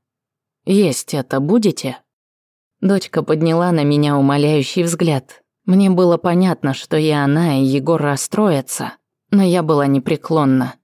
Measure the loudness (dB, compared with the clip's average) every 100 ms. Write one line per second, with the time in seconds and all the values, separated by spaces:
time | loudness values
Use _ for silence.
0 | _ _ _ _ _ _ -2 0 0 -2
1 | -6 -8 -4 -4 0 0 0 -2 -8 -12
2 | _ _ _ _ _ _ _ _ -2 -2
3 | -2 -4 -2 0 0 0 0 0 0 0
4 | 0 0 0 2 0 0 -2 -4 -4 -2
5 | -2 -2 -6 -20 _ _ 0 2 4 4
6 | 2 2 0 0 0 0 -4 -6 -4 -2
7 | 0 0 0 0 0 0 0 0 0 0
8 | -2 -4 -4 -2 0 0 -4 -10 -12 -14
9 | _ _ _ 2 2 2 0 0 2 0
10 | -2 -4 -2 0 2 0 -2 -10